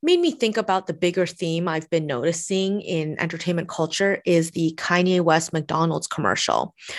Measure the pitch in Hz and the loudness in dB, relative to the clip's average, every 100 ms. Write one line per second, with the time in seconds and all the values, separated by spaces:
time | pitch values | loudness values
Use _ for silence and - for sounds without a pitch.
0 | 302 359 349 311 226 220 214 190 185 170 | 4 4 4 2 0 0 0 0 -2 -2
1 | 180 175 170 - 170 165 175 160 160 165 | 0 0 -2 -2 -4 -2 -2 -2 -2 -2
2 | 151 131 139 170 - 190 190 202 - 165 | 0 -2 -2 -2 -2 -2 0 -2 -2 -4
3 | 156 151 160 160 175 175 - - 156 - | -4 -4 -4 -4 -4 -2 -4 -4 -4 0
4 | 196 190 - 175 165 - 165 160 - 175 | 0 0 2 4 4 0 -2 -2 0 2
5 | 180 185 165 160 165 160 151 156 165 156 | 4 4 4 2 2 -4 -2 0 0 0
6 | - - 101 92 - 55 64 _ - | -4 -2 0 0 2 0 0 _ -14